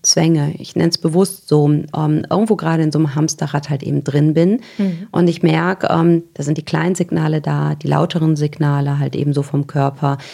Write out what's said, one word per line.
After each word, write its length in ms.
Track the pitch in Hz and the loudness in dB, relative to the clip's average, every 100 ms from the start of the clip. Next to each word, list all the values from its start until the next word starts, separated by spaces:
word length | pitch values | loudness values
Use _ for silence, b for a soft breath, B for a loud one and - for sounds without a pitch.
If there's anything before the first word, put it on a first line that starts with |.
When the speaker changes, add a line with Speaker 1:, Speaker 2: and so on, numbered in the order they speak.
Speaker 1:
Zwänge, 540 | - - 165 165 143 - | -2 2 4 2 0 -4
ich 180 | - - | -6 0
nenn's 220 | 165 170 | 0 0
bewusst 500 | 165 165 196 - - | 0 2 0 -2 0
so, 220 | 151 147 | 2 4
ähm, 160 | 151 151 - 151 151 - | 2 -2 -2 0 0 0
irgendwo 280 | 180 220 202 | 0 2 0
gerade 260 | 160 165 | 0 0
in 100 | 156 | 2
so 60 | 151 | 2
einem 160 | 156 | 0
Hamsterrad 560 | 139 156 - 147 147 147 | 0 -2 -2 -4 -4 -4
halt 140 | 143 | -4
eben 200 | 143 143 | -2 -4
drin 300 | 143 143 151 | 0 2 2
bin 280 | 156 170 233 - - | 4 2 2 -4 -4
Speaker 2:
Mhm. 280 | 196 170 196 | -4 -4 -4
Speaker 1:
und 160 | - 175 | 0 2
ich 160 | 175 | 2
merk, 420 | 170 160 170 190 - | 2 2 0 0 0
ähm, 360 | - 170 170 170 | 2 4 2 0
da 80 | - | -8
sind 160 | 143 156 | -4 -4
die 80 | 156 | -4
kleinen 300 | 156 165 185 | -2 0 -2
Signale 460 | 175 170 156 156 | -2 -2 0 -2
da, 340 | 147 147 147 147 | -2 -2 -2 -4
die 120 | 151 | -2
lauteren 480 | 147 170 170 160 151 | 0 0 0 0 0
Signale 600 | 147 147 147 143 143 143 | -2 -2 0 0 0 -2
halt 180 | 135 131 | -2 -2
eben 180 | 143 | -2
so 100 | 143 | -2
vom 240 | 143 151 143 | -2 -2 -2
Körper. 500 | 151 139 135 143 139 B | 0 -2 0 -4 -4 B